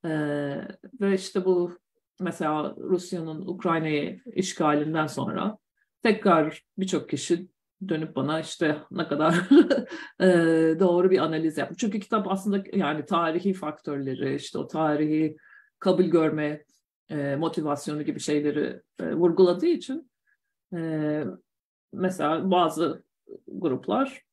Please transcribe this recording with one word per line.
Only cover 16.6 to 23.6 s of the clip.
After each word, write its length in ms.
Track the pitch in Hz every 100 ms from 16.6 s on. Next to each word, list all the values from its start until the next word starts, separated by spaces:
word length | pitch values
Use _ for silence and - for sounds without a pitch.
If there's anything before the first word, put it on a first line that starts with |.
| _ _ _ _ _
e, 260 | 151 139 139
motivasyonu 680 | 165 160 160 190 - 151
gibi 180 | 147 -
şeyleri, 640 | - 151 147 147 - - _ _
e, 140 | 170
vurguladığı 520 | 156 175 165 185 180 330
için, 440 | 330 - 269 - _ _ _ _ _ _
e, 500 | 170 165 156 151 151 147 - _ _ _ _ _
mesela 580 | - 185 180 151 160 190
bazı 540 | 180 170 156 160 - _ _ _ - -
gruplar 800 | -